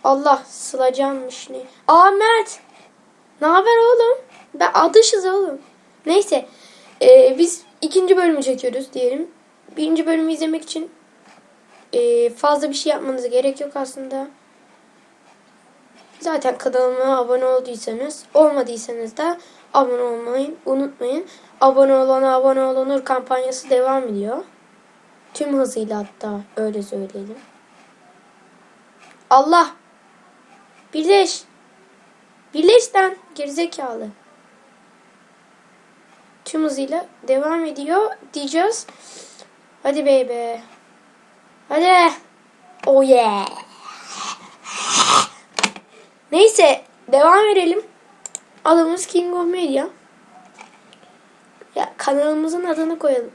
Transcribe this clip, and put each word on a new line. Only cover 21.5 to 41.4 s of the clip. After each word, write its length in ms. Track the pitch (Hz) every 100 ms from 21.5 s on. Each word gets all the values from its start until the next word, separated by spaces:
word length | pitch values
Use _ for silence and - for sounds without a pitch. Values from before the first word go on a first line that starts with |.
| -
Abone 340 | 269 269 269 269
olana 400 | 262 262 269 262
abone 260 | 269 262
olunur 440 | 262 262 262 277 262
kampanyası 640 | 254 262 254 262 262 269
devam 340 | 254 262 269
ediyor. 400 | 247 202 202 285 392 _ _ _ _ _ _ _ _
Tüm 240 | - 294 277
hızıyla 400 | 254 226 214 208
hatta, 440 | 202 - 214 202 202 -
öyle 260 | 214 208
söyleyelim. 540 | 202 202 196 202 202 254 - _ _ _ _ _ _ _ _ _ _ _ _ _ _ _ - _ -
Allah! 420 | 262 294 339 311 - _ _ _ _ _ _ _ _ _ _ _
Birleş! 500 | 311 330 403 370 - - _ _ _ _ _ _ _ _ _ _
Birleş 420 | 294 349 466 453 392
lan 200 | 381 381 _ -
gerizekalı. 720 | 285 285 339 - 254 226 214 - _ _ _ _ _ _ _ _ _ _ _ _ _ _ _ _ _ _ _ _ _ _ -
Tüm 180 | 311
hızıyla 420 | 311 269 269 330 349 _ 240
devam 380 | 262 302 330 320
ediyor 460 | 277 294 370 427 - -
diyeceğiz. 540 | 294 277 320 403 - - - - - - - - _ _ _
Hadi 220 | 269 302 277
baby. 560 | 269 240 240 233 233 - - _ _ _ _ _ _